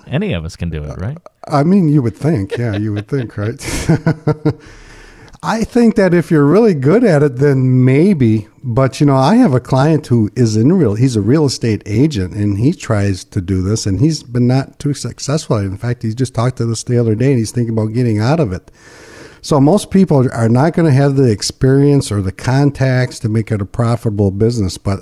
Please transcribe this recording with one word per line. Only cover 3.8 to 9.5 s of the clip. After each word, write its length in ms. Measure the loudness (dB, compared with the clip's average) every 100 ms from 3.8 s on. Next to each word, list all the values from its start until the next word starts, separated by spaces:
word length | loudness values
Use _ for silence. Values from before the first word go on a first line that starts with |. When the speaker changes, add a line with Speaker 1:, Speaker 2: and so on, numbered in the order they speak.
| -2 0 -2 -2 -4 -2 -4 -6 -12 -20 -20 -20 -20 -20 -20 -12
Speaker 2:
I 180 | -6 -4
think 320 | -2 2 2
that 180 | 4 2
if 160 | 2 2
you're 160 | 2 4
really 280 | 4 4
good 300 | 2 2 2
at 180 | 4 4
it, 140 | 2 2
then 480 | 0 2 2 4
maybe. 640 | 4 4 2 2 2 2 -4 _
But, 340 | -4 0 0 2
you 80 | 2
know, 100 | 4
I 200 | 4 4
have 180 | 4